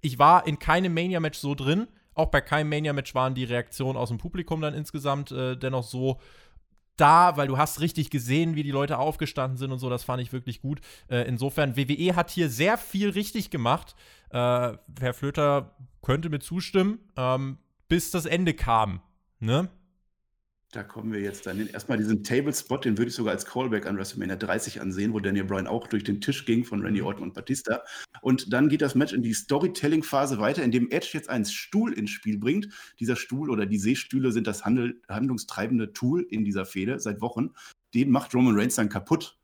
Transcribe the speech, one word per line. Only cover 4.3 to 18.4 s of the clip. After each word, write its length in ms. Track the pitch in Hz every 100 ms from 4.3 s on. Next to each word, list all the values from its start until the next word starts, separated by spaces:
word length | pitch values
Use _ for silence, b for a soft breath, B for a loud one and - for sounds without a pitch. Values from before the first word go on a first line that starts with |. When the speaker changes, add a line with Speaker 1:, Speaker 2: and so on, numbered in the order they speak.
| 185 165 160
Speaker 1:
dann 140 | 151
insgesamt, 560 | 151 147 151 139 139 139
äh, 260 | 127 131 127
dennoch 280 | 131 127
so 360 | 113 127 131 131 b b b b _ _ _ -
da, 400 | 147 160 180 143
weil 100 | 139
du 100 | 131
hast 240 | 151 -
richtig 300 | 160 - 147
gesehen, 460 | 143 120 139 165 156
wie 60 |
die 100 | 143
Leute 260 | 139 143 135
aufgestanden 580 | 147 151 151 - 131 127
sind 160 | 135
und 60 | 127
so. 100 | 127
Das 160 | 123
fand 160 | - 127
ich 120 | 120
wirklich 280 | 131 123 113
gut. 200 | 131 147 B B B
Äh, 180 | 123 117
insofern, 500 | 120 135 135 147 127
W 120 | 131
W 60 |
E 180 | 143 175
hat 160 | 175 175
hier 200 | - 165
sehr 260 | 110 170 233
viel 340 | - 190 202
richtig 380 | 196 208 226 202
gemacht. 460 | 175 117 147 - - b b b
Äh, 80 | 123
Herr 760 | 123 123 123 110 - 139 127
Flöter 600 | - 139 143 147 143 139 _ 127 -
könnte 260 | - 139 165
mir 120 | 147
zustimmen, 580 | - 175 175 196 190 226 _ -
ähm, 420 | 127 131 135 131 _ _ _
bis 220 | 170 -
das 160 | 180 160
Ende 260 | 170